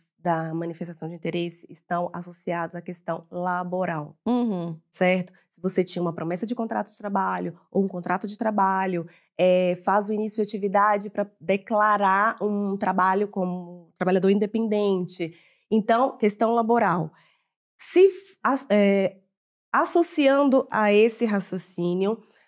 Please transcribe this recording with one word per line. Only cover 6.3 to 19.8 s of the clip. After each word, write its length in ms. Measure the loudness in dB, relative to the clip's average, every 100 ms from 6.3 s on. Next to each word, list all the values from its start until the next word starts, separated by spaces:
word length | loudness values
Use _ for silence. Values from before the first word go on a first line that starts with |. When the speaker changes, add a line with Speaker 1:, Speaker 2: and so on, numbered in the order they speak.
| -6 -6
Speaker 1:
de 80 |
contrato 380 | -6 -4 -6 -6
de 60 | -10
trabalho 600 | -4 -2 -2 -4 -6 -10 _
ou 140 | -2 -2
um 20 |
contrato 400 | -4 -4 -4 -4
de 100 | -4
trabalho, 680 | -2 0 0 0 -2 -4 -6 _ _ 0
é, 400 | 4 4 2 0 2
faz 240 | 0 0
o 40 |
início 300 | -4 -4 -2
de 60 | -4
atividade 600 | -2 0 2 4 2 -2
pra 160 | -6 -6 _
declarar 960 | -2 -2 0 2 4 4 4 4 2 0
um 320 | -2 -2 -2 -2
trabalho 540 | -2 2 2 2 -2
como 640 | -4 -4 -4 -10 -20 -20 -4
trabalhador 320 | 0 2 4
independente. 1040 | 2 0 -2 -2 0 0 0 -4 -6 -10 -10 _ _ -2
Então, 460 | 0 2 2 2 0
questão 340 | -2 0 0
laboral. 600 | 0 2 2 2 0 -4 _ _ _ _ _ _ -6
Se 280 | 0 6 6
f-, 300 | 4 -8 -4
as-, 220 | -2 -2 2
é, 500 | 4 4 4 0 -4 _ _ _ _ _
associando 960 | 0